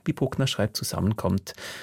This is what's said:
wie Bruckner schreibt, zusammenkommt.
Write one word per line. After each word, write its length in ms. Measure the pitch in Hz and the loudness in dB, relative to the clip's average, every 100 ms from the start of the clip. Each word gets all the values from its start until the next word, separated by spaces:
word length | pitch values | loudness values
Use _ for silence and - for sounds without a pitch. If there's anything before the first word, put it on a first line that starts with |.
wie 80 | - | -4
Bruckner 360 | - 135 - 135 | 0 0 2 0
schreibt, 280 | - 107 - | 2 0 0
zusammenkommt. 760 | - 90 92 110 92 95 - - - - | -4 0 2 2 2 2 0 -12 -12 -12